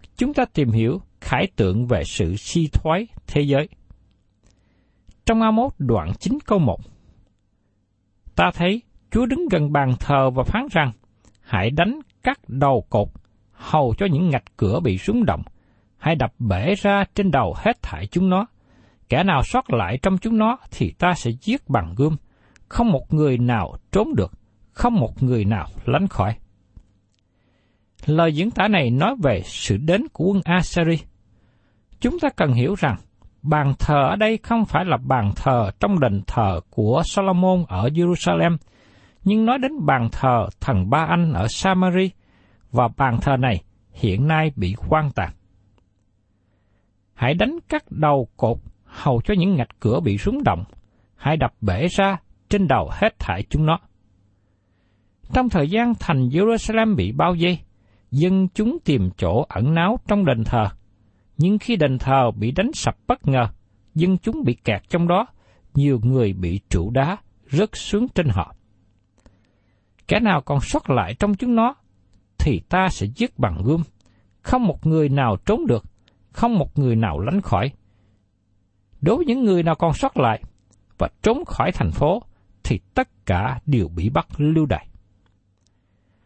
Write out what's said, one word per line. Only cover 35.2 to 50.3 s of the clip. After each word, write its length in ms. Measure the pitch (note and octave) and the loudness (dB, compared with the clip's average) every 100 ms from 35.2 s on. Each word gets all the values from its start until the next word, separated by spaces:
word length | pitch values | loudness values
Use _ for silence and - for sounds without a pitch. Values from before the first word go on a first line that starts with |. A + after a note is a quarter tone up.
| G#2 - | 0 0
thờ 340 | - B2 G#2 - | 0 0 0 0
trong 200 | G3+ F#3+ | 0 2
đền 220 | B2+ G2 - | 2 0 -4
thờ 340 | - G#2 F2 - | -2 0 -2 -6
của 320 | - G#2+ C3 | -2 2 2
Solomon 600 | E3+ - F#3+ F3+ F#3 F#3 E3+ | 0 0 0 2 2 2 0
ở 200 | F#2 A2+ | -2 -2
Jerusalem, 680 | D3+ F3 F3 - E3+ E3+ E3 - _ _ _ _ _ | 0 0 0 0 2 2 0 -6 _ _ _ _ _
nhưng 200 | F#3+ G#3+ | 0 2
nói 140 | A3 C4+ | 2 0
đến 280 | C4 D4+ D3+ | -2 -4 0
bàn 220 | C3 A#2 | 0 0
thờ 340 | - C3 A#2+ G2 - | 0 0 2 0 -6
thần 300 | - A2 F2+ | -2 0 2
Ba 160 | C#3+ D#3+ | 0 0
Anh 240 | F3 E3+ | 0 2
ở 140 | A#2 G#2+ | 0 -2
Samari, 640 | - F#3+ F#3 F#3 F3 F#3+ - _ _ _ _ _ | -2 0 2 2 2 0 -4 _ _ _ _ _
và 160 | A#2+ B2 - | 0 0 0
bàn 220 | C3+ A#2 | 0 0
thờ 160 | - C3 | 0 0
này 260 | B2+ G#2+ - _ _ | 0 -2 -6 _ _
hiện 340 | - A2+ F#2+ C#3+ | -4 -2 0 2
nay 260 | D#3 D#3 C3+ | 2 0 -2
bị 180 | F2+ G2+ | -4 -4
hoang 320 | - D#3 D3 | -2 0 0
tàn. 220 | B2 E2+ - _ _ _ _ _ _ _ _ _ _ _ _ _ _ _ _ _ | -4 -6 -8 _ _ _ _ _ _ _ _ _ _ _ _ _ _ _ _ _
"Hãy 200 | - A#2+ | -4 -2
đánh 240 | E3 A3 E4+ - | 0 -2 -4 -6
các 160 | D4+ - | -6 -6
đầu 380 | - D3+ C#3+ A#2+ - | -2 2 2 -2 -2
cột, 220 | A2+ A#2 - - | -2 -2 -8 -20
hầu 360 | _ - - A#2+ | _ -6 -2 0
cho 100 | - G#3 | 0 0
những 180 | F3 F3+ | 2 0
ngạch 240 | A#2 - | -2 -4
cửa 200 | A2 A#2+ | -2 0
bị 180 | D3+ G2+ | 0 -2
rung 260 | - | -2